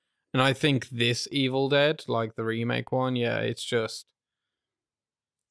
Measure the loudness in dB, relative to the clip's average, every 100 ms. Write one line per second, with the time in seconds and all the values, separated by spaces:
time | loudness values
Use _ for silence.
0 | _ _ _ 2 2 4 2 2 -2 -2
1 | 0 0 -2 -2 0 0 2 4 4 0
2 | -2 -2 -2 -4 -4 -2 -2 -2 -2 -2
3 | 0 0 0 0 -2 -4 -2 -2 -2 -6
4 | -16 _ _ _ _ _ _ _ _ _
5 | _ _ _ _ _